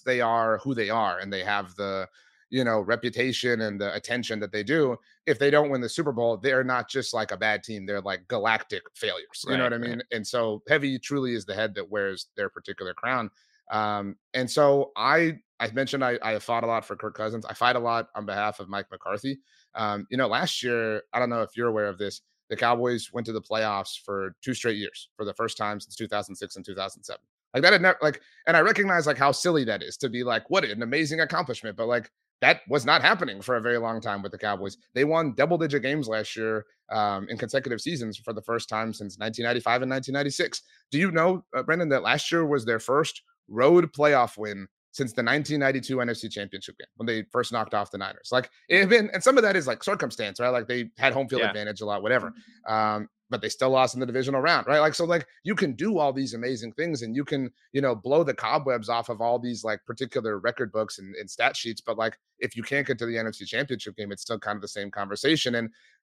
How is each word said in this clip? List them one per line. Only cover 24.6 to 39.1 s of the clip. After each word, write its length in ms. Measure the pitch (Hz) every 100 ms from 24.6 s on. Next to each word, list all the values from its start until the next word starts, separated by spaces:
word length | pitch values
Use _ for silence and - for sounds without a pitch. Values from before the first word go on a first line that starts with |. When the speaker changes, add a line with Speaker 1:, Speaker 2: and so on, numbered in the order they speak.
| 120 104
Speaker 1:
years 320 | 101 - - -
for 80 | 104
the 80 |
first 240 | 95 113 -
time 240 | 104 104
since 160 | - -
two 100 | 110
thousand 260 | 104 101 92
six 180 | 101 -
and 80 |
two 120 | 92 95
thousand 280 | 95 -
seven. 160 | - - _ _ _
Like, 80 | 131
that 100 | 170
had 80 | 202
never, 160 | 185 170
like, 200 | 151 - - _ -
and 80 | 165
I 60 |
recognize, 440 | 185 202 196 175 151
like, 120 | 123
how 160 | 143
silly 320 | 131 175 160 117
that 180 | 98
is 140 | 71 -
to 100 | 131
be 160 | 120
like, 260 | 123 113 -
"What 140 | 285
an 180 | 131 104
amazing 380 | 120 147 151 160
accomplishment." 560 | 151 160 135 117 110 101
But, 120 | 113
like, 220 | 120 107 _ _ _
that 220 | 127 170 -
was 160 | 143 120
not 160 | 160
happening 400 | 156 208 151 98
for 160 | 113 123
a 40 |
very 180 | 113 120
long 200 | 113 113
time 220 | 110 101
with 100 | 101
the 60 | -
Cowboys. 400 | 107 98 98 - _
They 100 | 123
won 300 | 147 160 156 123
double-digit 460 | 147 170 160 139
games 260 | 123 151 120
last 300 | 110 104 110
year, 280 | 110 110 - _ -
um, 380 | 110 104 98 98
in 100 | 113
consecutive 440 | 113 135 127 113
seasons 340 | - 165 113 101
for 160 | 113
the 100 | 107
first 280 | - 117 -
time 240 | 110 113
since 260 | 104 104